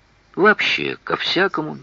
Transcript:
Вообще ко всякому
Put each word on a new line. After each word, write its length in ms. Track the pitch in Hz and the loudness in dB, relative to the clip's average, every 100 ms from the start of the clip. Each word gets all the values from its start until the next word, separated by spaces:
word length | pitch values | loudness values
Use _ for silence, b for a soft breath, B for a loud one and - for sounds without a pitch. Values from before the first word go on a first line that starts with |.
| _ _ _ - | _ _ _ 2
Вообще 640 | 208 196 - - 139 - | 4 4 0 -2 -4 -6
ко 120 | - 82 | -6 -4
всякому 640 | - 170 190 156 156 69 | -2 0 0 -2 -8 -10